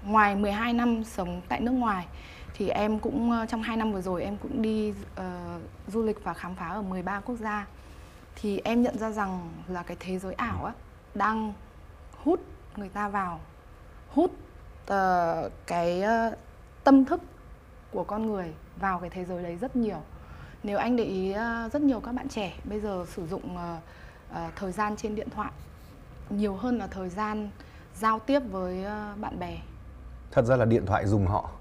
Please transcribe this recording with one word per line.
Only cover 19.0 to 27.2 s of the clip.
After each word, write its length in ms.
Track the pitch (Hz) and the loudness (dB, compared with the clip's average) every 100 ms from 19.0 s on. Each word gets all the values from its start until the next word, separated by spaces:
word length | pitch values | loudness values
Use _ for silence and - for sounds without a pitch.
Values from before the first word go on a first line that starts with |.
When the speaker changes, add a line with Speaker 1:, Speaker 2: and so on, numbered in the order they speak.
| 175 | -4
Speaker 1:
thế 160 | 180 180 | -6 -4
giới 180 | 175 | -4
đấy 140 | 175 170 | -4 -4
rất 140 | 247 254 | -2 2
nhiều. 260 | 220 175 151 - - - - - | 2 0 -8 -16 -14 -14 -14 -8
Nếu 140 | 208 202 | -2 2
anh 180 | 233 247 | 4 4
để 80 | |
ý, 280 | 214 190 190 | 2 0 0
ờ, 380 | 196 233 233 226 | 0 -2 -2 -2
rất 80 | 294 | 2
nhiều 180 | 294 233 | 4 4
các 120 | 226 | 0
bạn 180 | 247 269 | -4 -4
trẻ 240 | - 190 - | -4 -4 -4
bây 160 | - 208 | -6 -4
giờ 260 | 208 190 175 | -2 -4 -4
sử 180 | - 165 | -6 -4
dụng, 300 | 190 - 180 | -6 -6 -6
ờ, 200 | 170 165 - - - - - | -6 -8 -10 -18 -18 -18 -10
ờ, 160 | - 165 - | -6 -6 -4
thời 160 | 190 | -4
gian 240 | 185 208 208 | 0 0 0
trên 200 | 214 214 | -2 -4
điện 140 | - | -4
thoại 220 | 208 208 - - - - - - - - | -4 -6 -6 -16 -16 -18 -18 -18 -16 -6
nhiều 260 | 202 208 190 | 0 0 0
hơn 220 | 247 240 | 0 0
là 100 | 190 | -2
thời 220 | 185 185 | -4 -6
gian 400 | 180 | -2